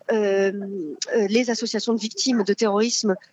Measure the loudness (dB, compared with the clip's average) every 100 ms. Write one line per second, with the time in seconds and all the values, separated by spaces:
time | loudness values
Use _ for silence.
0 | -2 0 2 2 2 0 -6 -6 -8 -8
1 | -2 0 2 2 2 -2 -4 -4 0 -2
2 | -2 -4 0 0 0 2 2 2 0 0
3 | 0 -2 -4